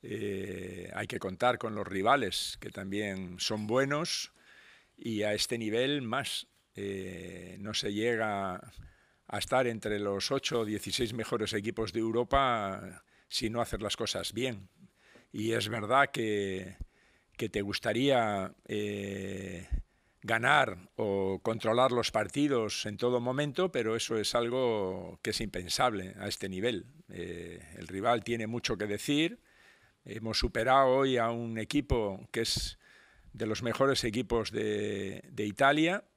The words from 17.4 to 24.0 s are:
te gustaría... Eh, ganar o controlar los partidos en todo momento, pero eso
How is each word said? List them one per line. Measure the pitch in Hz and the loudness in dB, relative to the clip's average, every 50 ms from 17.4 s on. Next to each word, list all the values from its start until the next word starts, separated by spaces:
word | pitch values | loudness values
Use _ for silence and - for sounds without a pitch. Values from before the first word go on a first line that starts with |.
| 117 107 | -6 -2
te | - 107 | -2 -2
gustaría... | 101 101 101 - - 113 107 113 131 143 139 123 113 107 104 98 95 95 - _ _ - | -2 0 -2 -2 0 0 2 4 4 6 6 6 4 2 2 0 -2 -4 -8 _ _ -4
Eh, | - 107 104 104 104 101 101 101 98 98 98 98 98 95 95 95 92 85 95 - - - - _ _ _ _ _ _ _ - | -4 -2 -2 -2 -2 -4 -4 -4 -6 -6 -6 -6 -6 -8 -8 -8 -10 -10 -8 -4 -4 -4 -4 _ _ _ _ _ _ _ -2
ganar | 107 113 113 117 127 147 147 131 117 95 87 90 - _ | 0 0 2 6 6 6 6 6 4 0 -8 -14 -18 _
o | - 113 104 98 98 98 95 98 90 - | -2 0 0 2 2 2 2 0 0 0
controlar | 113 113 113 - 113 113 120 127 131 | -2 -2 0 2 2 4 6 6 6
los | 123 120 113 - | 4 2 0 2
partidos | - 110 107 98 - 139 143 147 139 120 110 104 - - - | 0 0 -2 0 0 0 2 2 2 2 0 0 -2 -4 -6
en | 107 104 | -6 -4
todo | 98 120 123 123 123 | 0 0 2 2 2
momento, | 120 123 127 135 147 147 127 - 185 185 - | 0 0 0 0 -2 -2 0 0 0 0 2
pero | 135 117 110 110 | 0 0 0 0
eso | 117 | 0